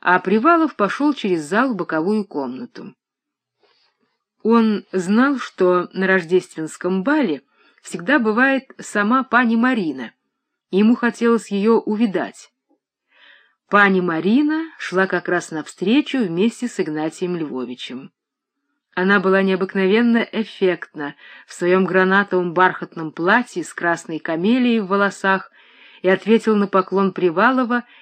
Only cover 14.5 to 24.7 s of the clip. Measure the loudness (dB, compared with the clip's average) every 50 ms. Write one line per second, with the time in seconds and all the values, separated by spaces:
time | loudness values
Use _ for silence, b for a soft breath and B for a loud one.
14.5 | 0 -2 -6 -8 -12 -14 -12 -4 -2 -2 0 0 -2 -4 -2 -2 -4 -4 -4 -6
15.5 | -10 -10 -10 -12 -10 -4 -2 2 2 2 0 0 -2 -4 -2 -2 0 0 0 0
16.5 | 0 -4 -8 -8 -6 -6 -6 -4 -4 -4 -6 -6 -6 -6 -6 -6 -4 -4 -6 -6
17.5 | -6 -8 -8 -10 -10 -14 -14 -14 -14 -16 -16 -18 _ _ _ _ _ _ _ _
18.5 | _ _ _ _ _ _ _ _ _ -2 0 2 2 2 2 2 2 2 2 2
19.5 | 0 -2 -4 -4 -2 0 0 2 2 2 2 2 2 2 0 -2 -4 -6 -6 -6
20.5 | -4 -2 0 0 0 -2 -6 -14 _ -10 -10 -10 -10 B B B B B B _
21.5 | -10 -4 0 2 2 2 2 2 2 2 2 4 2 2 2 2 -2 -2 -2 -2
22.5 | 0 2 2 2 0 -4 -10 -12 -10 -10 -10 -10 -8 -4 0 2 2 2 0 -2
23.5 | -6 -8 -8 -8 -10 -4 -2 -2 -2 -2 -4 -10 -10 -10 -6 -6 -4 -2 0 2
24.5 | 2 2 2 2